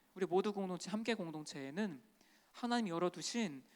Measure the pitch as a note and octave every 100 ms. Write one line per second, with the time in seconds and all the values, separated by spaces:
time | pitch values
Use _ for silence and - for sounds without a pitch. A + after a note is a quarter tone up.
0 | _ F#3 F3+ F3+ G3 G3 F#3 F3+ F3+ G#3+
1 | A3+ G#3+ E3+ D#3 D3+ D3 C3+ D#3+ G#3+ C3+
2 | - _ - - _ - A#3+ A#3+ G#3+ E3
3 | F3+ F3 - A#3+ G3+ C3+ -